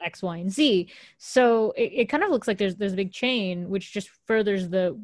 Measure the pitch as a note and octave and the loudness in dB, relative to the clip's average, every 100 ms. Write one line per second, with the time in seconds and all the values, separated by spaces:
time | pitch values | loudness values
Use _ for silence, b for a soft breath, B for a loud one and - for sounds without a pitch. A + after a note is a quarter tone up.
0 | E3+ - F#3 E3+ F3+ G3 D4+ F#3+ F3+ B | -8 -6 -6 -6 -4 2 4 4 0 B
1 | B B - C4 B3 A3+ A3 - - G#3+ | B B 0 4 6 4 2 0 -2 0
2 | A#3 D4 G4+ C4 - G3+ G3+ F3+ G3+ F#3 | 0 0 2 2 0 -2 -2 -2 -4 -2
3 | F#3+ - B3 B3+ F#3+ F3+ F3 G3 - G#3 | -4 -2 -2 0 -2 -4 -4 -6 -6 -10
4 | - _ - A3 G#3 G3 F3+ F#3 F3+ G#3+ | -10 _ -2 0 2 0 0 0 0 -4